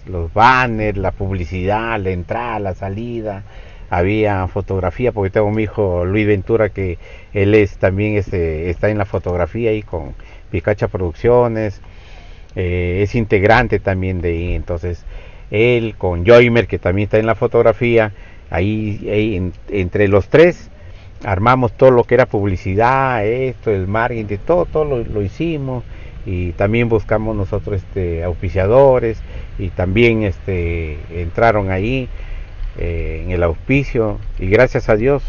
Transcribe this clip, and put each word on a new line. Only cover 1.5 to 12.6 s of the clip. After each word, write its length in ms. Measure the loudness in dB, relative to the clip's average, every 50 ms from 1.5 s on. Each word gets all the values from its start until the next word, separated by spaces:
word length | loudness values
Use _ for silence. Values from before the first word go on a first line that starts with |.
| -4 -4 -2 0 0 -2 -2 -2 -4 -2
la 100 | -2 -2
entrada, 500 | -4 -4 -4 -6 -6 -6 -4 -6 -6 -4
la 140 | -4 -6 -6
salida, 720 | -6 -8 -8 -6 -6 -8 -8 -8 -6 -6 -8 -8 -8 -12 -16 -18 -20 -18 -18 -18 -18 -8 -4
había 600 | -2 0 0 2 2 2 2 2 2 0 -2 -2
fotografía, 640 | -4 -6 -4 -4 -4 -2 -2 -2 -2 0 -2 -2
porque 180 | 0 0 -2 0
tengo 220 | 0 0 0 2
mi 120 | 0 0 -2
hijo 420 | -2 -2 -2 0 0 0 0 0
Luis 200 | 0 0 0 2
Ventura, 440 | 2 2 0 2 0 2 2 2 0
que 280 | -2 -4 -6 -6 -6 -8 -12 -18 -20 -20 -20 -8 -2
él 200 | 0 2 4 6
es 240 | 4 4 2 0 0
también, 400 | 0 0 2 0 -2 0 0 -2
este, 540 | -2 -2 -4 -2 -2 -2 -4 -4 -4 -6
está 180 | -4 -2 -2 -2
en 80 | 0 -2
la 80 | -4
fotografía 640 | -4 -4 -6 -4 -4 -2 -2 -4 -4 -4 -2 0 0
ahí 140 | 0 -2 -4
con 320 | -6 -8 -8 -8 -10 -12 -14 -16 -20 -20 -20 -14 -6
Picacha 380 | -6 -2 0 0 0 0 -2 -4
Producciones, 920 | -2 -4 -4 -4 -4 0 2 4 4 4 4 2 0 -2 -4 -4 -6 -8 -16 -20 -20 -20 -20 -20 -20 -20 -20 -20 -20 -20 -20 -12 -6
eh, 460 | -4